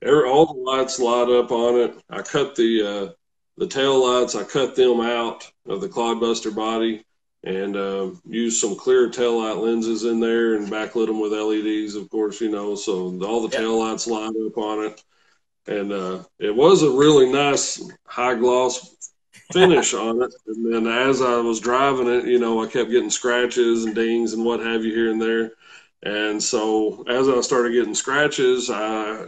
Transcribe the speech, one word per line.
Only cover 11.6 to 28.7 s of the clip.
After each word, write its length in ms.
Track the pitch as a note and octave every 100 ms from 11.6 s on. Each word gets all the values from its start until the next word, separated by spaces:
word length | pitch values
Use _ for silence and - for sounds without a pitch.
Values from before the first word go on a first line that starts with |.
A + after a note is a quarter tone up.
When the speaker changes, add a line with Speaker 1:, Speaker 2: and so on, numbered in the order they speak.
Speaker 1:
Ds, 340 | G#2+ G#2+ G#2+ G#2
of 140 | G2
course, 320 | A2 G#2 G2
you 80 | A2+
know, 260 | G#2 G#2 G2+
so 400 | - F#2 F#2 F2+
all 240 | G2 A2+ A2
the 60 |
Speaker 2:
Yeah. 60 | A2
Speaker 1:
tail 160 | A2+ A2+
lights 300 | A2 A2 A#2
light 260 | A2 A2 A2 G#2+
up 100 | A2+
on 260 | G#2+ G#2+ G#2+
it. 180 | - _ _ _ _ _ _ -
And, 260 | G#2 G2
uh, 300 | G2+ F#2 F#2 - _
it 160 | G#2 A2
was 260 | D#3+ F#3
a 80 | D3+
really 420 | B2+ D3+ C#3+ B2+
nice 500 | C3+ C#3+ C3+ - - - - _
high 300 | - B2+ A#2
gloss 600 | B2 B2+ B2+ - - _ - _ _ - _
finish 400 | F3+ F#3 C#3+ G#2+
Speaker 2:
<laughs> 100 | G#2 A2+
Speaker 1:
on 160 | A#2
it. 120 | B2+ - G#2+
And 280 | A2 A#2
then 140 | A2+ A2+
as 340 | A#2+ C3 C3
I 180 | B2+ A#2+
was 220 | A#2 A2
driving 460 | A#2 B2+ C#3 C3 A#2+
it, 180 | B2 B2
you 140 | A#2+
know, 220 | A2+ A2+
I 60 | A2
kept 220 | C3 A2
getting 200 | A#2+ G#2+
scratches 760 | - B2 B2 A#2+ A#2+ A#2 A2+ A2+
and 100 | A2
dings 380 | A2+ A#2 A2+
and 100 | A2
what 160 | A#2 A2+
have 240 | A2+ A2+
you 100 | A2+
here 180 | A2+ A#2
and 100 | A2
there. 320 | A2+ A2+ A2+ - - - _ _
And 400 | - G#2 G#2+ G#2+
so 600 | - A#2 A2 A2 G#2+ - -
as 220 | B2 C3+
I 100 | B2
started 300 | A2+ C3 A#2+
getting 240 | A#2+ G#2+ G#2+
scratches, 720 | - C#3 D3 - B2+ B2+
I 560 | A#2